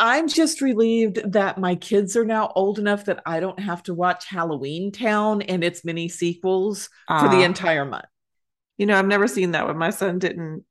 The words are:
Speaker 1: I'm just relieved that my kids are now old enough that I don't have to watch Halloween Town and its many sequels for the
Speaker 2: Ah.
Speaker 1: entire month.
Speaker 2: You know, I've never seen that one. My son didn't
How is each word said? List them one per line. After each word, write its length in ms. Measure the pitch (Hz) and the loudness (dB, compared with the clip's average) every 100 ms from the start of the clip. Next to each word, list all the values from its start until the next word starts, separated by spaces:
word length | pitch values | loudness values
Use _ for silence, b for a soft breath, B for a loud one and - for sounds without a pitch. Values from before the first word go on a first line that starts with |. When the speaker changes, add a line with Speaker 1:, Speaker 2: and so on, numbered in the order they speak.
Speaker 1:
I'm 260 | 226 269 320 | 2 2 2
just 340 | 320 311 - | 2 2 2
relieved 720 | 269 220 226 226 220 196 202 | 0 4 4 4 2 0 0
that 240 | 202 196 - | 0 0 0
my 180 | 185 180 | -2 -2
kids 400 | - 202 196 233 | 0 0 2 0
are 80 | |
now 260 | 226 220 214 180 | 0 0 0 0
old 240 | 196 208 | 0 0
enough 240 | 208 202 | 0 0
that 180 | 208 180 | -2 -6
I 140 | 156 165 | -4 -4
don't 220 | 190 185 | -4 -6
have 240 | 196 175 | -6 -6
to 100 | - | -6
watch 320 | 170 180 175 - | -2 0 0 -6
Halloween 640 | 185 170 143 135 160 196 | -6 -4 -4 -6 -6 -8
Town 520 | 202 226 214 214 208 | -4 0 0 0 0
and 200 | 202 185 | -2 -2
its 220 | 170 175 | -2 -4
many 240 | 170 165 170 | -6 -6 -8
sequels 800 | - 175 175 185 190 196 202 - b - | -4 -4 -2 0 0 0 -4 -12 b -2
for 220 | 160 143 | 4 6
the 80 | 185 | 6
Speaker 2:
Ah. 80 | |
Speaker 1:
entire 400 | 180 185 180 156 | 4 2 0 0
month. 220 | 139 - - _ _ _ _ _ _ - | -2 -8 -12 _ _ _ _ _ _ -2
Speaker 2:
You 80 | 202 | 2
know, 120 | 196 | 4
I've 80 | 190 | 4
never 220 | 202 208 | 2 2
seen 240 | 202 180 | 2 0
that 160 | 160 - | 0 -2
one. 100 | 156 | -2
My 120 | 165 | -2
son 280 | 214 190 180 | -2 -4 -2
didn't 460 | 180 170 160 156 - | -4 -4 -10 -12 -16